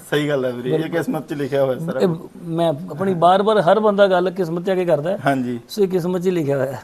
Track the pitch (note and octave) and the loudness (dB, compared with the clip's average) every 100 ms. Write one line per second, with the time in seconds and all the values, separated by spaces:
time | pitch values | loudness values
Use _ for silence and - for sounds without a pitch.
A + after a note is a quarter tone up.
0 | - D3+ D3 C#3+ B2+ B2 C3+ D#3 D#3+ E3 | -2 -2 0 0 -2 -4 -2 -2 0 -2
1 | D#3 D#3 - D3+ C3+ C#3 C3+ A#2+ E3 B2 | -2 -6 -6 -6 -2 0 0 0 -4 0
2 | F#3+ E3 - - E3+ E3 E3 D3 F3+ D3+ | 0 0 -8 -14 -8 -2 0 -2 -8 -4
3 | G3 E3+ E3+ G3 G#3 G#3+ E3 G#3 G#3+ G3+ | -2 4 4 4 4 4 4 4 4 4
4 | G3+ F3+ F#3 F3+ E3 F3 F#3 F#3 F3 D3 | 4 4 0 -2 -4 -4 -2 -2 0 0
5 | D#3+ G#3 C#3+ C3+ B2 A#2+ - - F#3+ F#3 | 0 -2 -2 0 -2 -6 -8 -2 0 0
6 | F3 F#3 F#3 F3 C#3 C#3 C3 B2+ | -2 -2 0 0 0 0 -2 -6